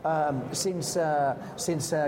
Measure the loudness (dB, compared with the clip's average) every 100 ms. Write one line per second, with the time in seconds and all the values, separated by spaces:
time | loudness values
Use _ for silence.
0 | 0 2 2 0 -4 -2 -2 -2 -2 0
1 | 2 2 2 0 -6 -6 -2 0 0 0